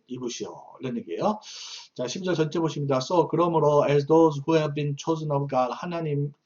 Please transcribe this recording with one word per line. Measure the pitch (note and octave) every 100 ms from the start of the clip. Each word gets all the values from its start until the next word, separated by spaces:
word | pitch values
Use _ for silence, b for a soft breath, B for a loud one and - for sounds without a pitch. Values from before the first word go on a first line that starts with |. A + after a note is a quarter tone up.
| -
입으시오. | B2 B2 - G2+ D3+ - -
이런 | B2+ A#2
얘기예요. | - G#2 F3 G#3+ B B B B B
자, | - E3
십이 | F#3+
절 | F#3 D#3
전체 | D#3 F3
보십니다. | D#3+ D#3 C#3 C3
So, | - F3 D#3
그러므로 | D#3+ E3+ D#3+ D3 C#3+ C#3
as | C#3+ C#3+
those | D#3+ D#3+ C#3+ C#3
who | D#3+
have | D3+
been | D3 D3 C#3
chosen | - D#3+ D#3
of | C#3+ C#3
God, | B2+ B2
하나님, | A#2+ F3+ E3+ D#3 C#3+ C#3+ -